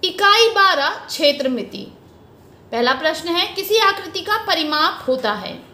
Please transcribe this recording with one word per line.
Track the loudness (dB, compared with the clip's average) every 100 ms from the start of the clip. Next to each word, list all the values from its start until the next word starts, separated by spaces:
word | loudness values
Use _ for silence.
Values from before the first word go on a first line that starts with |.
इकाई | -4 0 4 6 4
बारह | 4 2 2 -2 -4 -10
क्षेत्र | 2 2 4 -2
मिति। | -2 -6 -12 -16 -20 -20 -20 -20 -20 -20 -20 -8
पहला | -2 0
प्रश्न | 2 0 -2 -2
है, | -2 -2
किसी | -4 0 2
आकृति | 2 0 -6 -10
का | -4 -4 0
परिमाप | -2 0 0 0 -2 -4
होता | -2 -2
है | -4 -8 -14 -18